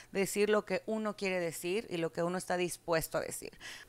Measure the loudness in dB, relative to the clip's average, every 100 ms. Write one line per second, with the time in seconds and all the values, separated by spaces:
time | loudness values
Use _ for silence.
0 | -6 0 0 4 4 4 2 -2 -2 -2
1 | -2 -2 0 0 0 -2 -2 -2 -2 -2
2 | -2 0 0 0 0 0 0 -2 0 2
3 | 2 -2 -2 -6 -10 -12 -14 -10